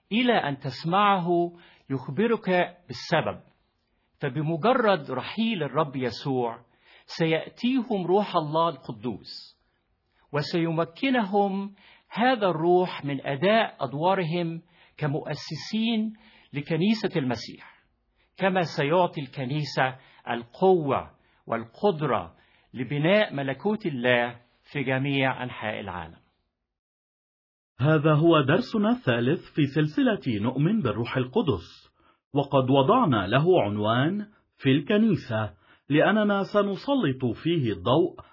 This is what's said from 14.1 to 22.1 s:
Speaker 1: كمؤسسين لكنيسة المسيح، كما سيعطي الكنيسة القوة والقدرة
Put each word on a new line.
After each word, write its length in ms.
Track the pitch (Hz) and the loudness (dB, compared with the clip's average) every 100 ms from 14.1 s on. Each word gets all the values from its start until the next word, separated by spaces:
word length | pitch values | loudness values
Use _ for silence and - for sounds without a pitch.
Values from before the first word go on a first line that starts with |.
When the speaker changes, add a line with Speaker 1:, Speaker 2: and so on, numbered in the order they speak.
| 190 165 175 170 165 - _ _ - | 0 0 -2 -4 -6 -14 _ _ -6
Speaker 1:
كمؤسسين 1160 | 147 143 - - - 156 - 220 226 226 220 - - - _ | -4 -4 -6 -10 -10 -12 -6 -4 0 0 -4 -8 -20 -20 _
لكنيسة 640 | 139 147 165 202 220 185 165 | -10 -4 0 2 0 -2 -2
المسيح، 640 | 127 117 - - - _ _ _ _ _ _ - | -2 -4 -8 -16 -20 _ _ _ _ _ _ -2
كما 240 | 190 185 | 0 0
سيعطي 600 | 165 - 143 180 175 170 | -2 -2 2 2 2 -2
الكنيسة 760 | 131 - 123 151 143 - 131 131 - _ - | -10 -8 -4 -4 -4 -2 -2 -4 -18 _ -8
القوة 840 | 117 117 - 190 185 143 107 80 - _ _ - | -8 -8 0 4 4 2 -4 -4 -16 _ _ -6
والقدرة 840 | 113 113 - 208 160 147 | -6 -6 -2 -2 0 -2